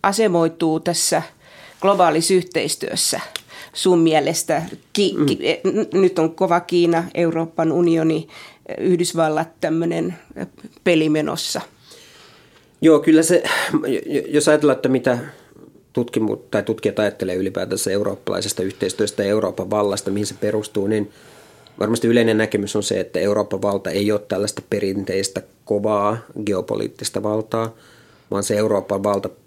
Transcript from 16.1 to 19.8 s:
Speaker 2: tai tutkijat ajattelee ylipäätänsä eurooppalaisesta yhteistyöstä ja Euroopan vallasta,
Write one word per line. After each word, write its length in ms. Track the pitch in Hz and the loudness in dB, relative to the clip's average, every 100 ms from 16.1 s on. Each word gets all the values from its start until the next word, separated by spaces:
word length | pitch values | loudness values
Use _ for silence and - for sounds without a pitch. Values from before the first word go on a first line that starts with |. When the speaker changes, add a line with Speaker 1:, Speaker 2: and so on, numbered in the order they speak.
| - 107 107 - | -2 -2 -4 -4
Speaker 2:
tai 120 | 107 | -4
tutkijat 360 | 101 110 104 98 | -2 -2 -2 0
ajattelee 360 | 104 - 95 92 | -2 -2 -4 -2
ylipäätänsä 560 | 95 95 92 92 - | -4 -4 -4 -4 -2
eurooppalaisesta 720 | 98 98 101 - 92 98 - | -2 -2 -4 -6 -4 -4 -4
yhteistyöstä 600 | 95 - 95 - 104 - | -6 -4 -6 -2 -4 -2
ja 60 | 101 | 0
Euroopan 400 | 107 98 87 92 | 0 0 -4 -4
vallasta, 420 | 104 | 0